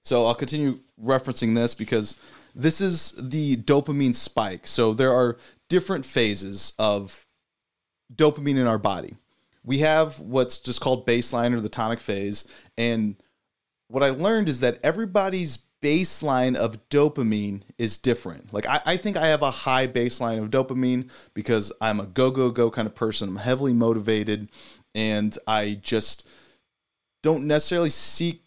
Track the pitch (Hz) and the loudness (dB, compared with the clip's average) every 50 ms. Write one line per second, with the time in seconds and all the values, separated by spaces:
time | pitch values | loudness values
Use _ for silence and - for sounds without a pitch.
0 | _ - 131 120 117 113 120 - 139 127 151 151 147 139 120 - _ _ _ - | _ 2 2 4 4 4 2 0 -2 -4 -2 0 0 0 -2 -4 _ _ _ -8
1 | 110 123 135 131 135 139 123 - 120 113 113 117 117 117 - - 113 107 127 110 | 0 0 0 0 0 -4 -4 -2 0 0 2 2 0 0 -2 -6 -4 -2 -2 -2
2 | 107 104 - - - - - - - _ _ - 127 160 160 - 196 190 175 156 | -2 -4 -10 -12 -18 -20 -20 -20 -20 _ _ 0 0 0 0 2 -2 -2 0 -2
3 | - - - - 127 131 139 156 151 143 131 117 107 - 143 143 143 - 143 143 | -4 -4 -6 -8 -10 -6 -4 -4 0 0 0 0 2 2 2 2 2 0 -2 2
4 | 139 127 120 - - - - - 107 98 92 85 - - - - 117 110 110 113 | 2 2 2 0 -4 -2 -2 -2 -2 -2 -6 -8 -8 -4 0 2 2 2 4 2
5 | 135 131 127 127 127 120 113 - - - _ _ _ _ 170 180 175 - 190 147 | 2 4 4 4 4 2 0 -4 -12 -20 _ _ _ _ 0 0 0 0 -6 -6
6 | 131 - - 135 117 107 101 92 98 98 98 95 - - - - 110 107 104 101 | -6 -4 0 2 2 2 0 -2 -6 -6 -6 -6 -6 -6 -2 0 0 2 2 0
7 | 101 95 - - _ _ _ _ _ _ _ _ _ _ _ _ _ _ _ _ | -4 -8 -14 -18 _ _ _ _ _ _ _ _ _ _ _ _ _ _ _ _
8 | _ _ 120 - 156 151 147 147 143 143 139 135 127 120 110 104 101 104 95 87 | _ _ 0 4 4 4 4 2 -2 0 2 2 4 4 2 2 2 0 0 -2
9 | 67 - - - _ _ _ _ _ _ _ _ _ 117 135 139 156 156 156 160 | -6 -12 -16 -20 _ _ _ _ _ _ _ _ _ -4 0 2 4 4 6 4
10 | 160 156 143 139 76 104 127 131 127 123 - - - 127 120 - - 135 127 123 | 4 2 -2 -12 -10 -2 0 0 0 0 -2 -8 -6 -6 -6 -2 0 0 0 0
11 | 127 - 120 120 120 - - 117 117 120 123 117 104 107 - - 110 110 117 117 | 2 0 2 2 0 -2 -2 0 0 0 0 0 -2 -4 -4 -4 -2 -2 -4 -4
12 | - - 101 98 101 101 104 - - - - - _ _ _ - 117 117 117 113 | -4 -6 -4 -4 -4 -4 -6 -6 -8 -10 -16 -20 _ _ _ -2 -2 0 0 0
13 | 107 104 98 _ _ _ _ _ _ _ _ _ _ _ _ _ _ _ 113 131 | -2 -2 -4 _ _ _ _ _ _ _ _ _ _ _ _ _ _ _ -2 2
14 | 139 139 131 131 170 208 226 220 208 165 135 120 127 120 120 - - 147 165 202 | 2 2 2 0 0 0 2 2 0 0 0 0 0 0 0 2 0 0 0 0
15 | 226 196 180 202 190 190 185 185 175 151 120 - _ _ _ _ - 143 151 175 | -6 0 0 0 0 2 -2 -2 -4 -4 -6 -10 _ _ _ _ 0 2 2 2
16 | 185 - - - 156 147 135 127 127 127 127 - 110 113 110 110 _ _ - 143 | 2 0 -4 -2 0 0 2 2 2 2 2 0 -2 -2 -4 -8 _ _ 2 4
17 | 147 151 147 147 127 110 107 104 104 101 98 98 _ - - - 117 110 - - | 4 4 2 0 0 0 0 0 -2 -4 -6 -8 _ -18 -6 -4 -4 -4 -4 -2
18 | - 127 117 - - 92 78 - - - - 104 - - - - - 156 175 185 | 0 0 0 0 -4 -12 -14 -14 -16 -8 -6 -6 -2 0 -2 0 0 0 -2 0
19 | - 208 196 175 156 156 156 147 147 135 120 - - 139 127 131 131 127 123 123 | -2 -4 -2 2 2 2 2 2 2 -2 -2 -2 -2 0 2 2 2 2 0 0
20 | 120 123 - - 123 117 113 110 107 107 127 135 131 131 131 127 127 127 127 123 | 0 0 -2 -2 -4 -2 -2 -2 -2 0 0 0 0 0 -2 0 0 0 0 0
21 | 127 - - - - _ _ 104 104 - 117 110 101 101 - _ 110 110 107 104 | -2 -6 -14 -20 -20 _ _ -10 -2 0 0 0 0 -4 -6 _ 0 0 0 0
22 | 98 92 90 131 127 131 127 135 127 123 113 123 117 113 - 120 110 104 - - | -4 -4 0 2 2 2 4 2 2 2 2 2 2 2 2 -2 -4 -4 -4 -4
23 | 117 110 107 - 107 98 92 107 104 123 131 131 139 135 120 117 117 113 113 113 | -4 -2 -2 -4 -4 -4 -6 -4 -2 -2 0 0 2 2 2 4 4 4 2 0
24 | 101 110 110 107 107 107 104 107 107 - - - - - - _ _ _ _ 107 | 0 0 0 0 0 -2 -4 -4 -6 -12 -16 -20 -20 -20 -20 _ _ _ _ -2
25 | 110 110 107 107 104 107 - - - - 110 107 107 104 104 101 - - 120 110 | -2 0 0 0 0 -2 -4 -4 -2 0 0 0 0 -2 -6 -6 -4 -2 -2 0
26 | 107 - - - - _ - - - _ _ _ _ _ _ _ _ _ _ _ | 0 -2 -6 -6 -10 _ -20 -20 -20 _ _ _ _ _ _ _ _ _ _ _
27 | _ _ _ _ - 156 165 143 135 151 151 151 151 - 180 175 170 156 - - | _ _ _ _ 0 0 0 2 0 0 0 2 2 0 0 0 0 0 0 -2
28 | - - - - 170 170 165 - _ | -2 -2 -2 0 -2 -2 -4 -6 _